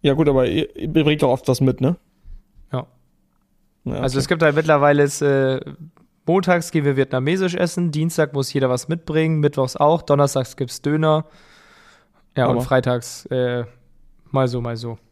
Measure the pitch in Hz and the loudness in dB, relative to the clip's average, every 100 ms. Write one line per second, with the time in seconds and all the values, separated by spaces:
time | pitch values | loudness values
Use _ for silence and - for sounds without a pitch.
0 | 143 139 151 135 127 101 - - 165 160 | 0 2 2 4 2 0 -4 -6 -2 0
1 | 151 151 143 131 - 127 131 - - 175 | 2 2 2 0 0 2 2 2 0 -2
2 | _ _ - - _ _ - 135 - _ | _ _ -20 -20 _ _ -12 -12 -12 _
3 | _ _ _ _ _ _ _ _ - 120 | _ _ _ _ _ _ _ _ -10 -6
4 | 135 135 135 170 160 147 160 147 147 147 | -4 -4 -2 2 2 2 2 4 6 4
5 | 143 - 143 135 135 131 - 139 160 _ | 2 2 0 2 2 -2 -6 -18 -20 _
6 | _ _ - 180 180 175 160 165 143 135 | _ _ 0 0 2 0 0 0 0 0
7 | 135 131 135 185 185 175 175 - 175 147 | 0 0 -2 0 -2 -2 -4 -2 -2 -2
8 | 165 165 151 143 135 143 131 123 - 165 | -2 0 -2 -2 -2 0 0 -2 -4 -8
9 | - 156 160 156 147 139 131 - 147 165 | -2 0 0 2 0 0 -4 2 2 2
10 | - 143 139 139 127 - 127 - 147 151 | 2 2 2 0 -6 -8 -8 -6 -4 0
11 | 160 156 156 - _ - _ - - _ | 2 2 -2 -16 _ -20 _ -20 -20 _
12 | _ _ _ - 120 113 127 131 123 123 | _ _ _ -2 0 0 2 0 2 -4
13 | - - - 131 123 123 110 _ _ _ | -6 -16 -6 -2 -2 -4 -8 _ _ _
14 | - _ _ 135 127 123 117 117 120 113 | -20 _ _ -2 0 -2 -6 -8 -10 -12
15 | _ | _